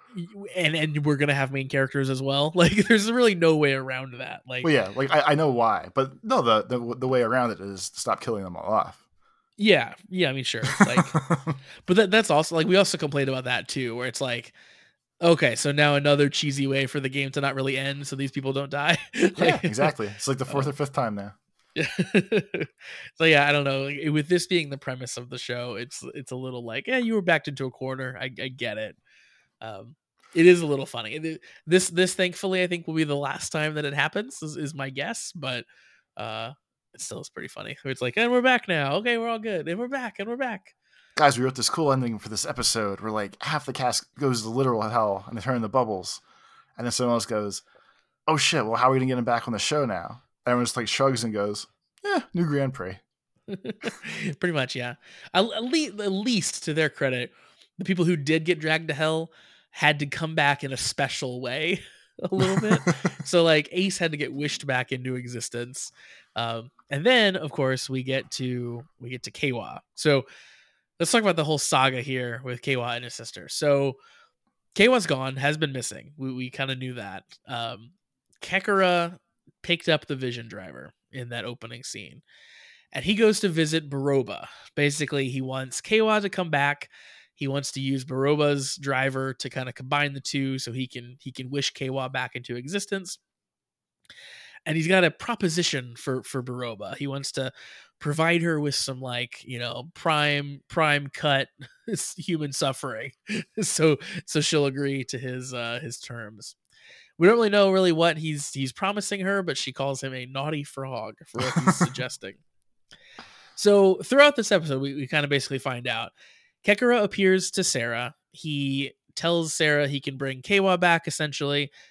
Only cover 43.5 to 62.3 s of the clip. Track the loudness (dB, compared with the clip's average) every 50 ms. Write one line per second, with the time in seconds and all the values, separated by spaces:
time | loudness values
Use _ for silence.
43.5 | -4 -4 -4 -4 -6 -2 0 0 0 -2 -4 _ -8 -2 0 0 2 0 -2 -2
44.5 | 0 0 2 2 2 0 0 0 2 2 2 2 0 -2 -4 -10 -10 -8 -4 -2
45.5 | -2 -2 -2 0 2 2 2 2 0 -4 -6 -8 -10 -12 _ _ _ _ _ -20
46.5 | -20 -20 _ _ _ -6 -6 -4 -2 0 2 2 2 0 0 -2 -2 -2 -2 -2
47.5 | -6 -8 -12 _ _ _ _ _ _ _ _ _ _ _ 0 0 2 2 2 2
48.5 | 2 2 0 0 2 4 4 6 6 4 2 2 0 0 0 0 0 0 0 -2
49.5 | -4 -2 -2 0 0 0 0 0 -2 -4 -6 -8 -12 -16 _ _ _ _ 0 2
50.5 | 2 2 2 0 -2 -4 -4 -2 0 2 2 2 2 2 -2 -2 -2 0 -2 -2
51.5 | -2 -6 -8 -14 _ _ _ _ _ _ -2 0 0 0 0 -2 -2 0 0 2
52.5 | 2 2 0 0 -2 -6 -8 -10 -10 -12 _ _ _ _ _ _ _ _ _ -12
53.5 | -10 -10 -8 -10 -10 -8 -8 -8 -8 -8 -12 -12 -10 -6 -6 -6 -6 -2 -2 -2
54.5 | 0 0 -2 -2 -4 -6 -6 -8 -10 -12 _ -20 -20 -20 -10 -2 2 2 2 2
55.5 | 0 -6 -4 0 0 0 0 0 -4 -4 -2 -2 -2 0 0 2 2 2 0 0
56.5 | -4 -6 -6 -4 0 0 0 0 0 0 -2 0 0 -2 -4 -8 _ _ -20 -20
57.5 | _ _ -20 _ _ -8 -2 -2 2 2 4 4 2 2 2 2 2 2 2 0
58.5 | -2 -2 0 -2 -2 -2 -2 -4 -4 -2 0 0 0 0 -4 -6 _ -20 -20 -20
59.5 | -20 _ _ _ -4 2 4 4 4 4 0 -4 -4 -4 -4 -2 0 2 2 2
60.5 | 2 0 -2 -6 -6 -4 -4 -4 -2 -2 -2 -2 -2 -4 -6 -6 -6 -6 -6 -6
61.5 | -4 -2 -2 -2 -2 -2 -6 -12 -20 -20 _ _ _ -8 -6 -2